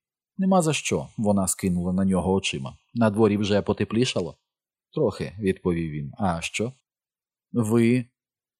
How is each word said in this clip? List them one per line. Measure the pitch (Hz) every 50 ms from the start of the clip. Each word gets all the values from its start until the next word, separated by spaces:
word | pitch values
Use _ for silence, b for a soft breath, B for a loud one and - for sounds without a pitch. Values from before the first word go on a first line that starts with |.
| _ _ _ _ _ _ _
«Нема | - 190 190 190 185
за | 160 160 147
що», | - - - 107 82 69 - -
вона | - 110 104 104 98 95
скинула | 92 - - - 95 87 87 87 92 90
на | 95 95
нього | 98 95 90 73 95 95
очима. | 98 - - - 76 65 64 - - _ _ -
«На | 120 117 110
дворі | 98 107 113 104 104
вже | 101 107 95 104 101
потеплішало?» | 95 - 101 - 107 - 104 113 127 127 - 110 90 76 - _ _ _ _ _ _ _ _ _ _ _ _
«Трохи», | 156 143 - - - 82 73 85 101
відповів | 107 95 92 - - 92 85 85 82 80
він. | 73 76 71 67 -
«А | - 107 92 85 82
що?» | - - - - 107 123 135 _ _ _ _ _ _ _ _ _ _ _ _ _ _ _
«Ви?» | - 120 113 104 113 117 117 117 123 127 117 - _ _ _ _ _ _ _ _ _